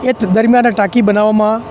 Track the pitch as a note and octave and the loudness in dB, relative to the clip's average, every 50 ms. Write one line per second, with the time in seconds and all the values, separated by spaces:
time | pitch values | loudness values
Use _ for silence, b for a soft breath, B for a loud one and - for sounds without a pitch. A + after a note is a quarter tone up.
0 | B3+ B3+ A#3+ - A3+ F#3 F#3 A3 A3+ A#3 A#3+ B3 A#3+ A#3+ G3+ G#3 G3+ G3 - B3 | -6 -8 -6 -6 -4 -2 0 0 2 2 2 2 2 2 0 0 -2 0 0 0
1 | A3 G3+ G3+ G#3 G#3 G#3+ G#3+ G#3+ G#3+ G#3+ A3 A3+ A#3 - | 2 2 2 2 0 0 2 0 0 0 -2 -4 -6 -10